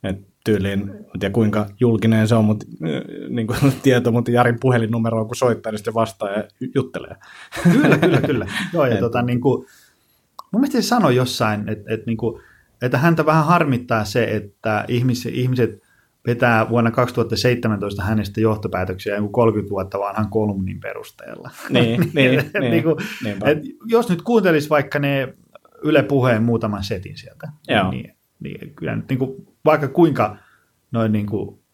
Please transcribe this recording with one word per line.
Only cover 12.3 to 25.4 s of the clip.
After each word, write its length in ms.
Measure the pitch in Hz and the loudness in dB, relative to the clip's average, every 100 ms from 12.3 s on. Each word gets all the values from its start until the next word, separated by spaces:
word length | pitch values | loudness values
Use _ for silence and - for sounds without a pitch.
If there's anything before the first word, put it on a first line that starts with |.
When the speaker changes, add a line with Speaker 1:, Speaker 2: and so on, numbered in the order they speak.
| - - _ _ _ | -6 -16 _ _ _
Speaker 2:
että 160 | 123 131 | -2 2
häntä 280 | 165 165 156 | 2 2 4
vähän 180 | 156 151 | 2 4
harmittaa 580 | 175 160 123 - 113 | 2 2 0 0 -2
se, 200 | 104 127 | 0 0
että 600 | 113 107 101 _ 113 107 101 | 0 -2 -6 _ -4 -2 0
ihmis-, 420 | 123 127 120 117 | 0 0 -2 -4
ihmiset 500 | - 127 127 113 104 _ _ _ _ - | -4 -2 0 0 -2 _ _ _ _ -4
vetää 420 | 120 123 113 - | 0 2 2 2
vuonna 220 | 117 117 | 2 2
kaksituhatta 460 | 117 123 - 110 107 | 2 -2 0 -2 0
seitsemäntoista 680 | 123 120 113 104 101 101 | 0 2 0 -2 -4 -4
hänestä 380 | 92 110 101 101 | -2 -2 -2 0
johtopäätöksiä 720 | 110 107 104 92 90 92 - | 0 0 -4 -4 -4 -6 -6
jonkun 180 | 101 104 | -4 -2
kolmekymmentä 380 | 113 117 107 101 | 2 2 2 -2
vuotta 280 | 101 95 101 | -4 -4 -4
vanhan 300 | 101 101 107 | -4 -2 -2
kolumnin 500 | 107 107 98 95 95 | 0 -2 -2 -6 -6
perusteella. 680 | 107 104 107 _ - - - - - | -10 -12 -16 _ -18 -16 -16 -16 -2
Speaker 1:
Niin, 300 | - 117 120 | 2 4 2
Speaker 2:
<laughs> 140 | - | 0
Speaker 1:
niin, 240 | 160 131 131 | 2 4 4
Speaker 2:
Et 120 | - 208 | 0 -2
Speaker 1:
niin, 100 | 127 | 2
Speaker 2:
niinku, 260 | 165 156 156 - - | 2 2 -2 -4 -8
Speaker 1:
niinpä. 260 | 110 98 107 | -6 -2 0
Speaker 2:
et 80 | 151 - - 220 | 0 -2 -14 0
jos 220 | 226 233 | 0 2
nyt 140 | 175 | -2
kuuntelis 480 | - 233 190 156 147 | 2 2 4 2 2
vaikka 280 | 151 143 147 | 0 0 -2
ne 360 | 143 139 131 - | 0 -2 -4 -10